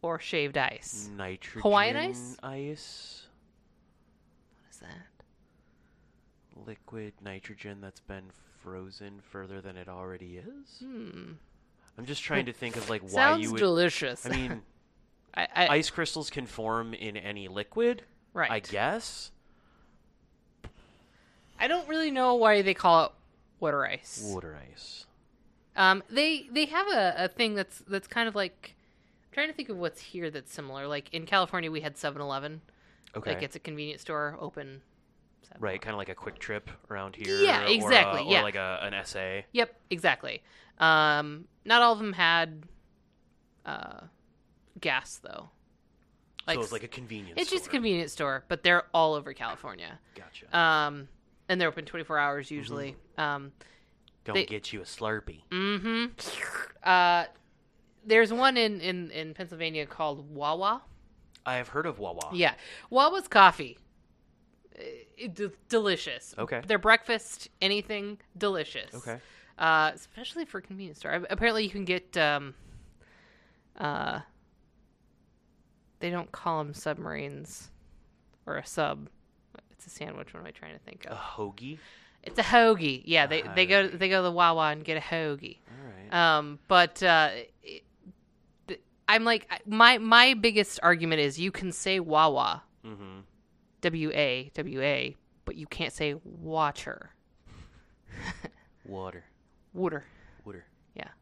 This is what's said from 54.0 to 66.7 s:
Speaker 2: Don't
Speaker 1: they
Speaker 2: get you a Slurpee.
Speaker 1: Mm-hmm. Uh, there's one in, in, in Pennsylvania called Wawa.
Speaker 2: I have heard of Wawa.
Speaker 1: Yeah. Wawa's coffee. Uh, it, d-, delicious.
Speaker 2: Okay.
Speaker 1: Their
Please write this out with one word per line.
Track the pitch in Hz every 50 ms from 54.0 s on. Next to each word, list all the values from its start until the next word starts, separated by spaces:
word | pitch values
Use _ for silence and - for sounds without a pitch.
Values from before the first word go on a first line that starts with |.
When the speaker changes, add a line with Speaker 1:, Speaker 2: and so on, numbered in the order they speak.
| _ _ _ _ _
Speaker 2:
Don't | - 104
Speaker 1:
they | 98 78
Speaker 2:
get | - 107 104 - - -
you | 107
a | 90
Slurpee. | - - - 113 110 107 107 101 - 85 78 - _
Speaker 1:
Mm-hmm. | 175 180 190 196 208 202 180 226 226 226 233 247 233 - - - - - - - - - - - - - -
Uh, | - 180 180 175 175 175 170 165 - - - _ _ _ _ _ _ _ _ _ _ _ _ _
there's | 220 220 226 233 208 226
one | 240 254 269 262 247
in, | 233 220 208 190
in, | 160 180 185 180 175 160
in | - 156 160 160 156
Pennsylvania | - 185 165 175 160 165 165 156 156 147
called | 143 - - 160 151 143 139 143 147 151
Wawa. | 143 143 147 156 170 190 202 220 262 - - - - - - _ _ _ _ _ - _
Speaker 2:
I | 127 127
have | 123 123 -
heard | - 143 156
of | 170 139 101
Wawa. | 101 92 87 87 - - -
Speaker 1:
Yeah. | 175 175 151 - - - - - - - -
Wawa's | - 254 269 302 349 392 - -
coffee. | - 220 196 185 165 - 156 127 110 _ _ _ _ _ _ _ _ _ _ _ _ _ _ _ _ _ _ _ _ -
Uh, | - - - 120 220 _ _ -
it, | 220 240 170
d-, | 180 208 196 - _ _ _
delicious. | 233 226 214 202 185 160 - 156 131 117 - - - -
Speaker 2:
Okay. | 110 120 - 120 127
Speaker 1:
Their | 190